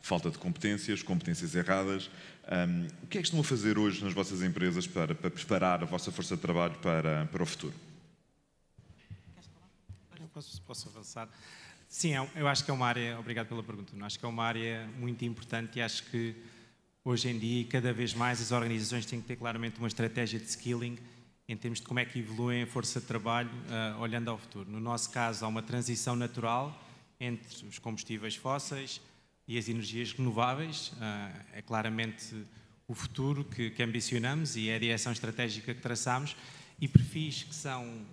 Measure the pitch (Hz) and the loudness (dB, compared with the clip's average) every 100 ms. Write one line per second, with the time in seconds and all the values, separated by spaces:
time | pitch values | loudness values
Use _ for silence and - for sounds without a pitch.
0 | - 87 85 78 90 85 104 104 104 101 | 2 2 2 -2 -4 0 0 0 0 -2
1 | - 90 82 82 87 87 87 95 95 95 | 2 0 2 -2 0 0 4 4 4 0
2 | - - - - - 90 87 87 85 - | -2 -12 -16 -16 -2 2 4 2 0 -6
3 | - 208 170 165 147 127 104 104 104 90 | -4 0 2 2 4 4 4 6 6 4
4 | 101 95 92 95 92 85 90 87 87 92 | 0 0 0 2 2 4 4 4 0 2
5 | 80 82 90 - - 98 92 87 82 87 | 2 2 -2 -4 2 4 6 4 2 -2
6 | - 90 90 90 85 85 87 82 92 82 | -2 -4 -4 -2 2 4 4 2 2 4
7 | 80 78 78 87 85 - 73 - - - | 4 2 0 0 -2 -2 -6 -10 -16 -20
8 | - _ _ _ _ _ _ - - - | -20 _ _ _ _ _ _ -20 -20 -20
9 | - - - - - - - _ _ - | -18 -18 -16 -20 -20 -20 -20 _ _ -18
10 | - 170 160 160 143 95 - 123 - 107 | -16 -16 -14 -12 -10 -12 -10 -10 -10 -12
11 | 98 - 113 - - - - - - - | -12 -10 -10 -12 -20 -18 -18 -20 -12 0
12 | 170 139 135 165 143 139 - 135 123 120 | 2 4 0 2 4 4 2 4 4 4
13 | 117 117 113 117 113 117 104 104 98 101 | 0 -2 -4 -2 -2 -4 -6 -10 -10 -10
14 | 104 - 123 113 117 117 113 113 113 127 | -8 -6 -4 0 2 2 0 -2 -6 -4
15 | 123 117 120 113 - 117 113 120 113 - | -4 -2 -2 -4 -4 -4 -2 -2 0 -2
16 | - 120 117 113 - - - _ _ _ | -2 -2 -2 -4 -14 -20 -20 _ _ _
17 | 127 117 123 117 113 120 120 127 123 113 | 0 2 2 0 2 2 2 2 2 2
18 | 120 113 120 120 113 123 117 113 110 120 | 0 2 2 2 4 4 4 0 0 0
19 | 113 120 113 120 120 113 117 110 117 - | -2 -6 -6 -4 -2 -2 -4 -2 -2 2
20 | 113 113 113 113 107 - 120 120 120 120 | 2 2 0 -2 -4 -6 -2 -2 -2 -6
21 | - - - _ - 110 120 117 - 123 | -12 -20 -20 _ -8 -4 -4 -4 -2 0
22 | 120 123 107 110 120 120 117 123 - 127 | 0 -2 -4 0 2 2 2 0 0 -2
23 | - 117 107 117 120 120 - 113 110 107 | -2 -2 2 2 0 -6 -4 -2 -2 -2
24 | 117 117 117 110 - 104 95 107 113 117 | -2 -2 -2 -4 -8 -10 -8 -6 -2 -2
25 | - 127 117 110 110 110 110 123 120 113 | -2 2 0 2 -2 -2 0 -2 0 0
26 | - 120 120 120 113 120 143 151 - - | 0 0 0 0 2 2 0 -6 -18 -20
27 | - _ 123 117 - - 104 - 117 110 | -20 _ -6 -4 -8 -14 -12 -10 -6 -6
28 | - 110 110 107 131 139 - 139 135 - | -4 -6 -4 -4 0 0 -2 -6 -6 -10
29 | - - _ _ - 117 110 117 101 113 | -12 -20 _ _ -4 -2 0 -2 -2 -4
30 | 117 - 127 110 120 135 165 151 - - | -4 0 2 4 4 2 -2 -4 -6 -6
31 | 110 104 101 98 - 107 - 113 110 113 | -4 -4 -6 -10 -12 -14 -2 0 0 0
32 | 113 110 - 110 101 - - - - 120 | -2 -4 -10 -10 -12 -16 -20 -20 -10 -6
33 | - - 135 143 139 - 113 110 120 113 | -6 0 0 0 -2 -2 -4 2 2 2
34 | - 120 120 147 156 117 110 113 117 113 | 0 0 2 0 0 0 0 2 2 2
35 | 120 113 113 110 120 107 107 123 123 117 | 2 0 -2 -2 -2 -2 -4 -4 -2 0
36 | - 127 147 - - - - - 139 - | 2 2 0 -8 -14 -18 -18 -2 8 8
37 | - 165 156 127 - - 143 127 120 113 | 8 0 -2 -2 -6 -6 -4 -4 -6 -8
38 | 101 | -12